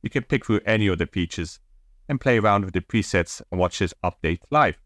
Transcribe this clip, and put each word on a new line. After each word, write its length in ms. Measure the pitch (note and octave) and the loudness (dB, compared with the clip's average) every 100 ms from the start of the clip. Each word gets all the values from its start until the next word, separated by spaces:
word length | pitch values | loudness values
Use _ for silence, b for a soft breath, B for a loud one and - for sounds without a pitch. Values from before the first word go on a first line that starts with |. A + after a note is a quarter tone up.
you 80 | - | -4
can 140 | C#3 | -6
pick 220 | B2+ C3+ - | -2 -4 2
through 160 | G#2+ - | 0 2
any 220 | A2 G#2 | 2 2
of 100 | F2+ | 2
the 80 | E2 | -2
features 540 | - E2+ - E2 - _ - _ _ - | -2 -4 -4 -8 -10 _ -20 _ _ -8
and 120 | C#3 | -4
play 180 | C#3 A#2+ | 2 2
around 260 | G#2+ G2+ | 4 2
with 100 | F#2+ | 2
the 60 | F2+ | -4
presets 600 | - A#2 G#2 F#2+ E2+ - - | -2 -2 0 0 0 -6 -8
and 80 | F2+ | -2
watch 200 | F2+ - | -2 0
it 120 | F#2 - | -4 -2
update 380 | F2+ - D#2+ E2+ _ | -6 -4 -4 -4 _
live. 300 | D3 C#3+ - | 0 2 -2